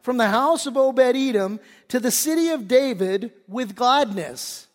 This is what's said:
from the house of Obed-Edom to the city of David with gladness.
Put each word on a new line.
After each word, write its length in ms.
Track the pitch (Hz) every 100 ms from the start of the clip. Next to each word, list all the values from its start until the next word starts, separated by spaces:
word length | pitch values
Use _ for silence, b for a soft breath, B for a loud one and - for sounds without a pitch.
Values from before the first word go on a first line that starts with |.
from 160 | - 254
the 120 | 220
house 380 | 220 285 330 277
of 100 | 254
Obed-Edom 840 | 269 254 254 254 269 220 190 214 B B B
to 120 | 247
the 100 | 240
city 380 | - 302 320 330
of 180 | 311 196
David 640 | 247 269 202 185 196 233 _ _
with 300 | 214 240 196
gladness. 880 | 247 269 262 196 147 127 - - -